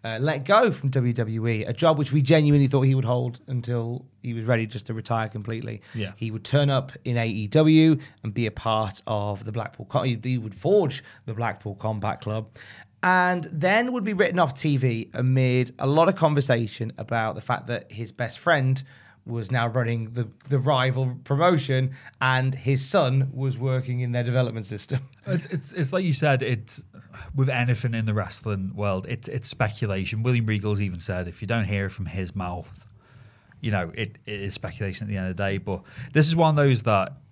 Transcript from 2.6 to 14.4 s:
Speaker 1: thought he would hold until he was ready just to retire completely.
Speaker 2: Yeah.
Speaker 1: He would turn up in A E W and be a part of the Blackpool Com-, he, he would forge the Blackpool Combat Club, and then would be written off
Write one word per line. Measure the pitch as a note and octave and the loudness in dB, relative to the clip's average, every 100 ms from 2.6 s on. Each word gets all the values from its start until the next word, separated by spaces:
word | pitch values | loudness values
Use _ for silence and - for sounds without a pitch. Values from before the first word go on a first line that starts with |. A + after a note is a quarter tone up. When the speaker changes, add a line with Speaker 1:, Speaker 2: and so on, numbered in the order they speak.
| C3+ | 6
Speaker 1:
thought | C#3 | 4
he | C3 | 4
would | C3+ B2+ | 2 2
hold | B2 B2 A#2 - | 0 -2 -8 -6
until | B2+ A2+ A#2+ A2+ B2 - _ | -6 -2 -4 -4 -8 -12 _
he | A#2+ | -8
was | A#2 | -6
ready | A2 A#2 A2 | 2 2 2
just | G#2+ - | -6 -8
to | |
retire | A2+ G#2+ A2+ A2 | -8 -2 -2 -2
completely. | G#2+ G#2 A2+ A#2 A2 - | -6 -8 -8 -8 -12 -10
Speaker 2:
Yeah. | A2+ F#2 G2+ | -8 -8 -6
Speaker 1:
He | A2 | -8
would | A2 | -6
turn | - C#3 C#3+ | 0 2 4
up | C3+ C3 - - | 2 -2 -10 -4
in | A#2+ | -2
A | A2+ | 0
E | G#2+ G#2 | -2 2
W | D3+ D#3 D#3 D#3+ D#3 - _ | 4 8 8 8 4 -2 _
and | A2+ | -8
be | G2+ A2+ | -4 -4
a | |
part | - A2+ A2 G#2+ F#2+ - | -2 -2 0 0 -6 -4
of | G#2+ G#2 G2 A2 | -4 -2 -6 -6
the | |
Blackpool | A2 A2 - A2 | -8 -8 -12 -4
Com-, | - | -2
he, | G#2 A#2 | 0 -2
he | A#2+ B2+ | -2 -4
would | A2 G2 | -4 -4
forge | E3 G#3 D#3+ - - - - | 2 4 2 -4 -14 -16 -10
the | |
Blackpool | A2 A#2 G2 G#2+ G2 | -4 -4 -4 -10 -6
Combat | A2 G#2+ G#2 - | -4 -2 -4 -4
Club, | - A2 G#2+ - - - - _ | -4 -6 -6 -16 -20 -20 -20 _
and | F#3 F#3 F3+ F3+ D#3 | 2 4 4 0 -2
then | D#3+ F3+ G#3+ B3 | -2 2 2 2
would | B3 | -2
be | G3+ | -4
written | G3 F3+ | 2 2
off | F3 | 4